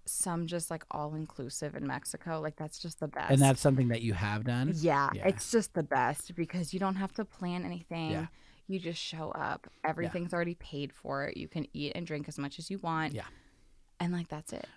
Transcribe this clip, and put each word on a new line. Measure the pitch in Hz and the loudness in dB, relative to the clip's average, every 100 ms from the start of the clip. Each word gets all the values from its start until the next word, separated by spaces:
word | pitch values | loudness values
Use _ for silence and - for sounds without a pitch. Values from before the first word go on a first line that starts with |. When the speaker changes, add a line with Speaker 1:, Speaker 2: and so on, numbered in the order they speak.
| - | -4
Speaker 1:
some | - 185 170 170 | 0 0 0 0
just, | 170 - | -2 -2
like, | 160 - | -6 -4
all-inclusive | - 151 156 156 - 127 - 151 | -4 -2 -4 -6 -6 -6 -4 -4
in | - 139 | -4 -4
Mexico. | 131 - - 170 160 | -4 -6 -8 -4 -2
Like, | 156 - | -4 -4
that's | 156 - | -8 -8
just | 170 - | -10 -6
the | 151 | -6
best. | - - | -2 4
Speaker 2:
And | 135 | 8
that's | 139 131 | 8 8
something | 143 131 120 | 6 6 4
that | 117 | 4
you | 117 | 2
have | 90 104 107 | 2 2 0
done? | 123 120 139 160 | 0 2 2 2
Speaker 1:
Yeah, | 165 139 139 | 4 4 4
Speaker 2:
Yeah. | - 190 | 4 2
Speaker 1:
it's | 196 - | 2 2
just | 233 196 | 2 2
the | 175 | -2
best | 143 135 123 147 - | 2 4 4 2 -4
because | 175 165 180 165 | -4 -2 -2 -2
you | 185 | 0
don't | 190 190 | 0 0
have | 196 | -2
to | - | -4
plan | 185 - 180 180 | -8 -4 -4 -2
anything. | 180 170 - 165 160 | -4 -6 -6 -4 0
Speaker 2:
Yeah. | 156 165 - - - - | 0 -4 -8 -20 -16 -6
Speaker 1:
You | 190 | -4
just | 165 170 | -4 -6
show | - 160 156 | -6 -6 -4
up. | - - - - - | -2 -2 -4 -10 -4
Speaker 2:
Yeah. | 156 | -2
Speaker 1:
Everything's | 160 165 175 175 | 0 -2 -2 -2
already | 175 170 175 | 0 -2 -4
paid | - 143 143 | -8 -6 -6
for. | - - 139 143 | -8 -6 -2 -2
You | - 131 | -4 -6
can | 160 - | -4 -4
eat | 147 147 | -4 -4
and | - 170 | -4 -4
drink | 147 147 | -4 -6
as | 151 | -6
much | 143 - | -6 -6
as | 160 | -8
you | 190 | -4
want. | 170 160 156 | -2 0 0
Speaker 2:
Yeah. | 110 - - - _ - - _ - | -2 -8 -12 -20 _ -20 -20 _ -2
Speaker 1:
And, | 175 | 0
like, | 175 165 | 0 -2
that's | 151 - | -6 -6
it. | - - | -8 -10